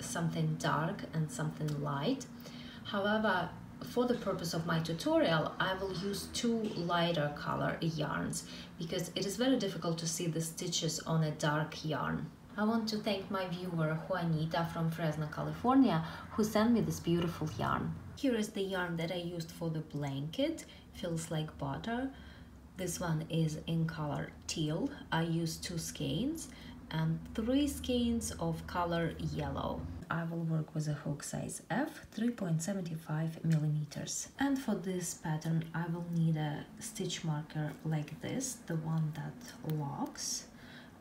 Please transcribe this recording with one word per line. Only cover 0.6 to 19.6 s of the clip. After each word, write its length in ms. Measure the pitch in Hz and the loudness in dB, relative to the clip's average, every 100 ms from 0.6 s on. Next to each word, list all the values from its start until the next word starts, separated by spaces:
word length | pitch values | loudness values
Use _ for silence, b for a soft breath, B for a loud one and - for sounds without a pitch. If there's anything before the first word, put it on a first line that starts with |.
| 160 147 165 - - | 2 2 0 -2 -4
and 180 | 160 156 | -2 0
something 500 | - 156 - 151 147 | 0 -2 -2 -2 0
light. 440 | 147 139 160 269 - B B B B B | -2 0 0 0 -4 B B B B B
However, 680 | - 202 202 214 214 180 - - - - - | -4 0 2 4 4 2 0 -6 -12 -12 -2
for 140 | - 247 | 2 4
the 80 | |
purpose 400 | 240 196 180 170 | 2 0 -2 -2
of 120 | 175 165 | -2 2
my 140 | 165 | 2
tutorial, 720 | 156 165 302 320 269 160 147 - | 2 0 4 6 6 4 2 0
I 140 | 190 | 0
will 180 | 190 196 | 0 -2
use 380 | 180 202 202 - | -2 -2 -2 -4
two 300 | - 240 226 214 - | 0 2 2 0 0
lighter 560 | 170 175 170 165 147 - | 2 4 4 4 2 0
color 420 | - 143 147 - | -2 0 0 0
yarns 640 | 165 156 151 - - - B B B - | 0 0 0 0 -2 -2 B B B -8
because 320 | 165 185 165 | -4 -2 -2
it 120 | - 196 | -2 -2
is 100 | 190 | 2
very 220 | 254 247 | 4 4
difficult 400 | 196 165 170 165 | 4 0 0 0
to 100 | 165 | 0
see 180 | - 170 | 0 0
the 140 | 160 | 0
stitches 640 | 160 - 175 165 165 - | -2 -4 -2 0 0 0
on 200 | - 160 | 2 4
a 100 | 156 | 4
dark 520 | 151 156 147 160 - | 2 2 4 0 -2
yarn. 440 | 156 135 - 82 160 - - - | -2 0 0 -2 -4 -10 -10 0
I 80 | |
want 240 | 214 226 214 | 2 4 2
to 80 | 214 | 0
thank 320 | 214 196 190 | 0 -2 0
my 160 | 196 180 | -2 -2
viewer 500 | 175 180 165 156 160 - | -2 -2 2 2 2 0
Juanita 640 | 180 170 156 160 170 165 | 0 2 2 2 0 0
from 180 | 170 165 | 0 0
Fresno, 380 | 160 165 151 151 | 2 0 0 -2
California, 760 | - 147 156 240 269 240 160 165 B B | -2 -4 0 6 8 8 6 2 B B
who 140 | - 214 | 2 4
sent 260 | 208 220 | 6 6
me 80 | 233 | 6
this 220 | 160 - | 4 0
beautiful 480 | - 170 170 165 156 - | 2 4 4 0 -2 0
yarn. 340 | 139 139 160 160 - - | 0 2 0 -4 -8 -2
Here 200 | 277 226 | 2 4
is 160 | 208 | 2
the 100 | 208 | 0
yarn 340 | 190 190 175 165 | 0 0 0 0
that 160 | 165 | 0
I 60 | 180 | 0
used 340 | 170 175 160 | -2 -4 -6
for 180 | - | -4